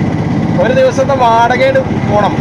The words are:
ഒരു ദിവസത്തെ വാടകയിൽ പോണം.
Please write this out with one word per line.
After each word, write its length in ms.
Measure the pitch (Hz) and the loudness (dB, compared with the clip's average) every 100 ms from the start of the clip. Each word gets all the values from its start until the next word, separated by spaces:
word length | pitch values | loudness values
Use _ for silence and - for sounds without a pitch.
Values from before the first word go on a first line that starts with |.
| - - - - - - | -2 -2 -2 -2 -2 0
ഒരു 100 | 220 262 | 0 2
ദിവസത്തെ 340 | 262 254 269 269 | 2 0 -2 0
വാടകയിൽ 520 | 233 226 233 247 180 180 - - - | 2 2 2 2 0 0 -2 -4 -2
പോണം. 240 | 208 196 - | 0 0 0